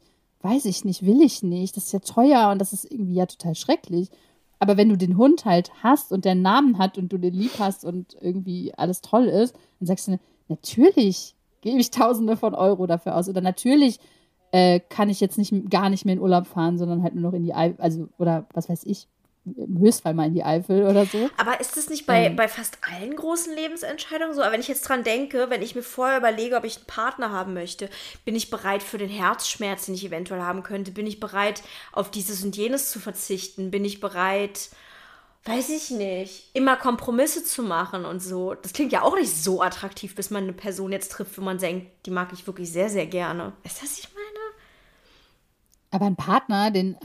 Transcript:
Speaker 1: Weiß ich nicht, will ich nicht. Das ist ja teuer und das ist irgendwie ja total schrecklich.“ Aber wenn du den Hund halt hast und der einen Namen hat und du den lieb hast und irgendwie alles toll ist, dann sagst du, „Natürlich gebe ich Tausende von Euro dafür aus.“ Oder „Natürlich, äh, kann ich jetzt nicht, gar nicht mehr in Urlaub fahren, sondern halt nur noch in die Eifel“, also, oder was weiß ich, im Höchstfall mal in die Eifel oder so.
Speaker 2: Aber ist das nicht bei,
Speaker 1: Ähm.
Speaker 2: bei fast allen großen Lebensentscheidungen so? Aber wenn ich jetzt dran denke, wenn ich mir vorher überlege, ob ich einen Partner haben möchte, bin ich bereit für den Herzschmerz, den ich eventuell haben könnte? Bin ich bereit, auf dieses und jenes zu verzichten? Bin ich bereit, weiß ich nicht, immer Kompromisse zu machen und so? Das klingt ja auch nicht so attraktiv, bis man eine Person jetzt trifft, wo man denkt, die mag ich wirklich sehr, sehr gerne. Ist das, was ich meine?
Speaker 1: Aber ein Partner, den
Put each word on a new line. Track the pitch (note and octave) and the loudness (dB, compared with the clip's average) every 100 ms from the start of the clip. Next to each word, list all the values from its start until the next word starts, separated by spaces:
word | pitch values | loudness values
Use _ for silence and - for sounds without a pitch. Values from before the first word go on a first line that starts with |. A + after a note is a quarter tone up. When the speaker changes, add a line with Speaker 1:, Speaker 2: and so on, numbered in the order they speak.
| _ _ _ _ | _ _ _ _
Speaker 1:
Weiß | F#3+ B3+ A3+ | -2 0 0
ich | F#3 G3+ | -2 -4
nicht, | F3+ F#3 | 0 4
will | B3 | 8
ich | D4+ - | 8 6
nicht. | F#3 F3 F#3+ - | -4 -2 -4 -6
Das | - | -6
ist | |
ja | G3 | -6
teuer | - - C4+ C4 G#3 | -2 4 6 8 6
und | G3 | 4
das | G3 | 0
ist | G3 - | -4 -10
irgendwie | C4+ F#3+ F3+ | -6 -2 0
ja | F3+ | 0
total | - E3+ D#3 | -2 -6 -4
schrecklich.“ | - D#4+ - F3 F#3 _ _ _ _ - | 0 -2 0 -4 -4 _ _ _ _ -2
Aber | G3 G3+ | 2 6
wenn | A3 | 6
du | G3 | 6
den | F3+ F#3 | 4 6
Hund | C4 E4 A3 | 8 6 6
halt | F3 F3+ - | 4 2 0
hast | A3 C#4+ - | 4 4 2
und | G3 F#3+ | 0 2
der | |
einen | F#3 | 4
Namen | F#3 A#3 C#4+ G3 | 6 6 6 4
hat | G3 G3+ | 2 0
und | F3+ | -4
du | F#3+ | 0
den | F3+ | 0
lieb | F3+ A#3 - | 0 -2 0
hast | G3 F#3+ E3 | -2 -2 -6
und | F3+ F3 - | -8 -10 -8
irgendwie | F3 F#3 F#3 F3+ - - | -4 -4 -4 -6 -6 -4
alles | E3 F#3 | -2 -4
toll | - A3 A#3+ | 0 4 4
ist, | E3+ A#3+ - _ - | 4 2 -2 _ -8
dann | E3+ | -4
sagst | F#3 - | -2 -2
du, | F#3 _ _ - | -4 _ _ -10
„Natürlich | D#3 - - D#4+ F4+ G#3 F3+ - _ _ _ | -10 -4 6 6 8 4 2 -8 _ _ _
gebe | G#3 B3+ | -2 0
ich | A#3+ | 2
Tausende | A#3+ A#3 A#3 A3 A3 | 4 2 2 0 0
von | A3 G3 | 0 2
Euro | F#3+ F#3+ F3+ | 2 2 0
dafür | E3+ - - | -2 -2 -2
aus.“ | F#3 | -2
Oder | F#3+ | 0
„Natürlich, | F#3 F3+ B3 D4 C#4 G#3 _ _ _ _ - | -2 0 4 6 6 2 _ _ _ _ 0
äh, | F#3 F3+ F3 | 6 6 6
kann | - - G#3 | 2 0 0
ich | G3 | 2
jetzt | F#3+ - | 0 0
nicht, | G3+ G3 G3 | 0 0 0
gar | F3+ G3 | 2 2
nicht | G3 G3+ | 0 0
mehr | |
in | F#3 | 2
Urlaub | F#3 F3 F3+ | 4 4 2
fahren, | - E3 F3 | -2 0 0
sondern | F3 F3 | 0 0
halt | F3 - | -2 -2
nur | |
noch | E3+ | -2
in | F3+ | -2
die | E3+ | -2
Eifel“, | - E3 F3+ | 0 0 0
also, | E3+ D#3+ D#3+ - | -2 -2 -8 -2
oder | F3 E3 - | 0 0 -2
was | - E3 | -8 -6
weiß | E3+ - | -6 -6
ich, | G3+ - _ _ _ - C4 | -8 -8 _ _ _ -16 -12
im | - F3 | -4 6
Höchstfall | G#3 A#3 E3 E3 | 6 6 0 0
mal | D#3 | 0
in | |
die | E3+ | 0
Eifel | D3 D#3+ F#3 F#3+ G3+ | 0 0 2 2 4
oder | G3+ G3 | 4 4
so. | G#3 B3+ - | 0 -4 -2
Speaker 2:
Aber | A#3 B3 | -2 -2
ist | - D4+ | -4 -6
das | D4+ | -6
nicht | D4+ - | -6 2
bei, | A#3+ F3 | 4 4
Speaker 1:
Ähm. | E3+ | 2
Speaker 2:
bei | A3 | -2
fast | - A3+ - | -2 -10 -8
allen | - F3+ G#3+ D4+ | -10 -10 -10 -8
großen | D#4 E4+ E4+ D#4 | -4 -4 -4 -6
Lebensentscheidungen | D#4+ E4+ E4+ D4+ - D#4 E4 | -6 -8 -10 -10 -8 -6 -4
so? | C#4+ | 0
Aber | G#3+ | 0
wenn | A3 | 0
ich | B3 | -2
jetzt | C4+ - | -6 -2
dran | C4 | -2
denke, | A3+ A3+ C#4 C4 B3 | 0 -2 -2 -2 -2
wenn | A#3 | -2
ich | A3+ B3 | -4 -8
mir | |
vorher | A#3+ - B3+ C4 | -10 -2 0 2
überlege, | A#3+ A3 A#3 A#3+ | 2 0 -2 -2
ob | |
ich | A3+ - | -4 -12
einen | - | -14
Partner | - A#3 C4 A#3 | -6 -4 -4 -6
haben | G3+ F#3+ | -6 -6
möchte, | F3+ F3 - G3 - - - - | -8 -10 -12 -14 -14 -18 -14 -6
bin | A3+ | -6
ich | - | -4
bereit | G#3+ F#3+ G3+ | -6 -2 -4
für | G3+ F#3 | -4 -8
den | G3 | -8
Herzschmerz, | G#3 F#3 B3 - - G3+ F#3+ - | -2 -2 -2 -4 -6 -6 -6 -8
den | F#3 | -8
ich | F#3+ | -8
eventuell | E3 F3+ F#3+ | -8 -8 -6
haben | F3 F#3 | -4 -6
könnte? | F#3 G3+ F#3+ | -6 -8 -8
Bin | F#3+ G#3+ | -8 -8
ich | G3 | -8
bereit, | G#3 G3 G3+ G#3+ - - - | -8 -2 -2 -4 -12 -20 -10
auf | - G3 | -6 -6
dieses | A3 F#3+ G3 | -6 -8 -6
und | G3+ G3 | -6 -4
jenes | A3 C4+ - | -2 -2 -4
zu | A3+ | -8
verzichten? | G#3 G3 - F#3+ - - F#3+ | -10 -10 -6 -8 -8 -8 -6
Bin | G3 G3+ | -4 -4
ich | G3+ | -4
bereit, | G3+ F3+ F#3+ G3 G3+ G3+ - - - - - - _ _ | -8 -2 0 0 -2 -8 -14 -16 -20 -20 -20 -20 _ _
weiß | - A#3 B3+ | -8 -6 -4
ich | D#4 D4+ | -6 -6
nicht, | A#3+ G3 F#3 F#3+ - _ C4 | -6 -6 -6 -8 -14 _ 0
immer | C4+ B3+ | 2 2
Kompromisse | C4 A#3 - A#3 D4+ E4 | 0 -2 -2 0 2 0
zu | - - | -6 -4
machen | A3+ E3 F3+ F#3 | -2 -2 -4 -6
und | E3 F3+ | -8 -8
so? | F#3 F#3 F#3 F#3+ | -8 -6 -6 -8
Das | F#3 | -10
klingt | - C#4+ | -4 0
ja | C#4 | 2
auch | - F#4+ | 2 2
nicht | B3+ | -2
so | - E3+ F#3 | -2 -2 0
attraktiv, | F3+ - G3 - G3 - | -2 -4 -12 -12 -14 -10
bis | G3 | -8
man | G#3 F#3+ | -6 -6
eine | |
Person | F#3 G#3+ F#3 F#3+ | -8 -10 -8 -6
jetzt | G3 F#3+ | -6 -8
trifft, | - G3 - | -10 -12 -8
wo | |
man | F#3+ F#3 | -6 -4
denkt, | F3+ F3+ F3+ _ - | -4 -6 -10 _ -8
die | |
mag | F3+ F3+ | -6 -6
ich | F3+ - | -8 -14
wirklich | F3+ F3 | -12 -8
sehr, | E3 G#3 | -4 -2
sehr | G3+ D#3 | -2 -4
gerne. | F3+ E3+ E3+ E3+ - | -4 -6 -6 -10 -14
Ist | - - | -16 -14
das, | C#4+ | -12
was | - | -12
ich | - | -14
meine? | G4+ G#4 G#4 G#4+ G#4 _ _ _ _ _ _ _ _ _ _ _ _ _ | -16 -16 -12 -14 -16 _ _ _ _ _ _ _ _ _ _ _ _ _
Speaker 1:
Aber | F#3+ G3+ | -2 0
ein | F3 | -2
Partner, | D3+ A3+ - G3+ G#3+ | 0 0 0 -2 0
den | G3 F#3+ F3 | 0 -2 -4